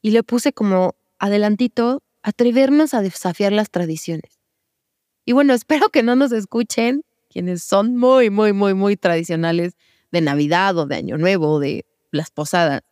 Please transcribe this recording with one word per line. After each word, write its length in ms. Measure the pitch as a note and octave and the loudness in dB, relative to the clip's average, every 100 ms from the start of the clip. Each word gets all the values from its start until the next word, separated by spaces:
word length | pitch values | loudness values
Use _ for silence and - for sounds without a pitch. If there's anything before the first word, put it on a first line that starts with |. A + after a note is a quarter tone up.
Y 100 | G#3+ | 2
le 120 | A3+ | 0
puse 300 | A3+ A#3+ C#4+ | 0 -2 -2
como 420 | - G#3 F#3 F#3 - _ _ | -2 0 2 0 -2 _ _
adelantito, 840 | G3+ G#3 G#3 G#3 B3 - A#3 C4+ _ _ | -2 0 0 0 -2 0 -2 -2 _ _
atrevernos 720 | - - A#3+ A#3+ C4+ D4 D#4 | -8 0 2 4 4 4 2
a 80 | B3 | 0
desafiar 500 | G3 - F#3 E3 G3+ | -4 -4 -6 -2 0
las 200 | G#3 G#3+ | 0 -2
tradiciones. 680 | F3+ E3+ D#3+ - D#3+ - _ _ _ _ _ _ _ _ _ - | -4 -4 -6 -8 -10 -10 _ _ _ _ _ _ _ _ _ -2
Y 80 | |
bueno, 200 | B3 C#4+ | 2 4
<laughs> 0 | |
espero 360 | B3 - D4+ G#4 | 2 0 0 2
que 120 | D4+ | 2
no 140 | A#3 B3 | 2 2
nos 160 | C#4 | 2
escuchen 720 | A#3 G3 A3+ A#3+ - A#3 C#4 - _ _ | -2 -4 -4 -4 -2 -2 -2 -8 _ _
quienes 340 | - F3+ F3 | -10 -6 -8
son 340 | - G3 G#3+ B3 | -2 0 0 2
muy, 320 | B3 C4 A#3 | 4 4 4
muy, 240 | G3+ G#3+ | 2 2
muy, 200 | G3 G3+ | 2 0
muy 220 | F#3+ G3 G3+ | 2 0 0
tradicionales 800 | F#3 E3 E3 E3 E3 E3+ F3 - _ _ _ | 0 -2 -2 -2 -2 -2 -4 -8 _ _ _
de 100 | F3 | -2
Navidad 560 | D#3 C#3+ D3 E3+ G3 F3 | 0 0 0 2 2 0
o 80 | D3 | -4
de 100 | C3+ | -6
Año 220 | - D#3 | -6 -2
Nuevo 320 | E3+ G3 D#3 | 0 0 0
o 100 | D3+ | -2
de 260 | C#3+ - - _ _ | -2 -6 -12 _ _
las 200 | D3 E3 | -8 -8
posadas. 500 | - D3+ F3+ E3 C3+ _ | -10 -4 0 0 -2 _